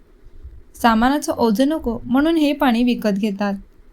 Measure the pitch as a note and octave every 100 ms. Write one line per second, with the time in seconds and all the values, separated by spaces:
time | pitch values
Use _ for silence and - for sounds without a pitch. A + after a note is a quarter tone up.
0 | - - - - - - - - A#3 A3
1 | B3 D4 C#4+ - A#3 G3+ C#4 D#4 B3+ A#3
2 | A#3+ B3 D#4 E4 D4 D4 C#4 A3+ B3 A#3
3 | G#3+ G3 G#3+ G3 G3+ G3 - - -